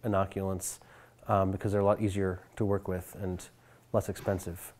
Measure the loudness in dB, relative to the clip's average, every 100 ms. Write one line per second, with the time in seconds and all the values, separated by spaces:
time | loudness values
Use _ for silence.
0 | 2 2 2 -2 -2 -4 -6 -12 -18 -20
1 | -20 _ 2 4 4 0 0 4 4 4
2 | 2 2 0 -2 -10 -4 0 0 0 -6
3 | -6 -8 -6 -6 -8 -20 -20 -20 _ 0
4 | 0 -6 -2 -2 -4 -10 -14 -20